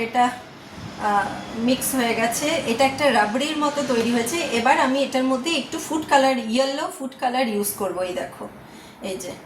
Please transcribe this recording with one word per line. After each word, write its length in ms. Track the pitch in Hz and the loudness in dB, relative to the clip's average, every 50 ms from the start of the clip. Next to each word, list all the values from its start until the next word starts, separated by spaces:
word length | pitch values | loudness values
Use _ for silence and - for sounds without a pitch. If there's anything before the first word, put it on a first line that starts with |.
| 233 | -2
এটা, 180 | 226 - 247 247 254 | -2 2 2 2 2
আহ, 960 | - - - - - - - - - - - - - - - 208 202 202 196 202 - - - - - 226 233 247 | 2 -2 -10 -16 -18 -18 -18 -16 -14 -14 -12 -12 -8 -4 -2 0 2 2 0 0 -4 -8 -10 -8 -6 -2 2 2
মিক্স 200 | 262 254 - - - 262 | 2 2 0 0 0 0
হয়ে 160 | 247 233 220 226 | 0 2 2 2
গেছে। 260 | 226 233 226 - 294 302 320 311 233 220 | 0 0 0 0 0 0 0 0 0 0
এটা 140 | 226 226 269 262 | 2 4 4 4
একটা 140 | 269 - 302 285 233 214 | 4 4 2 4 4 4
রাবড়ির 380 | 208 208 208 262 277 302 311 302 294 | 4 2 2 0 0 0 0 0 0
মতো 160 | 285 294 294 285 254 254 | 0 0 0 0 0 2
তৈরি 180 | 226 220 233 240 | 2 2 2 2
হয়েছে। 220 | 233 233 - 330 339 320 - 226 233 | 2 0 0 -2 -2 -2 0 0 2
এবার 180 | 214 254 285 311 294 | 4 4 4 4 4
আমি 120 | 254 262 277 277 | 2 2 2 0
এটার 200 | 262 269 262 262 262 262 | 0 0 0 2 2 0
মধ্যে 180 | 254 247 330 330 285 | 0 0 0 -2 -2
একটু 160 | 240 - - 320 - | -2 -4 -6 -8 -6
ফুড 160 | - 302 311 311 - | -4 -4 -4 0 4
কালার, 260 | 294 269 269 262 262 240 226 220 220 | 4 6 6 4 2 2 0 0 0
ইয়েলো 320 | 254 269 269 269 294 320 370 - | 2 2 0 0 -2 -4 -6 -6
ফুড 160 | - 269 262 - - | -8 -10 -10 -8 -4
কালার 260 | 269 254 240 254 262 233 214 | -4 -2 0 0 0 0 0
ইউজ 160 | 202 202 202 - - | -2 -2 -2 -4 -4
করব। 160 | 208 185 175 180 185 180 | -4 -4 -2 -4 -4 -4
এই 60 | 175 - | -4 -6
দেখো, 240 | - - - - 208 208 - - - - - - - - - - - 202 | -6 -8 -8 -12 -14 -14 -14 -16 -20 -20 -20 -20 -20 -20 -16 -12 -10 -8
এই 60 | 185 185 - | -8 -8 -8
যে, 100 | 180 196 - - | -10 -12 -14 -16